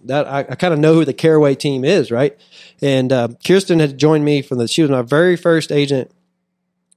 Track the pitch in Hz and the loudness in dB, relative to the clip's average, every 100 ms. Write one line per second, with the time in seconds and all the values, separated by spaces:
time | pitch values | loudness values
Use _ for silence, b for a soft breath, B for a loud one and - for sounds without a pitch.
0 | 120 143 135 139 - - 180 151 156 165 | -6 -4 -4 -6 -8 -4 -2 2 2 2
1 | 143 - 160 156 147 135 151 135 135 190 | 2 0 2 4 2 0 -2 -2 0 0
2 | 123 117 143 - B B B B 143 131 | 0 -2 -2 -4 B B B B -2 0
3 | 127 131 117 120 - 190 190 165 151 131 | 0 0 -2 -6 0 0 2 0 0 0
4 | 151 156 147 147 131 127 117 - 151 131 | 2 2 2 -2 -2 -4 -4 0 0 0
5 | 117 147 180 175 175 165 - 147 143 135 | 0 0 2 0 0 -2 0 -2 0 -2
6 | - _ _ _ _ _ _ _ _ | -4 _ _ _ _ _ _ _ _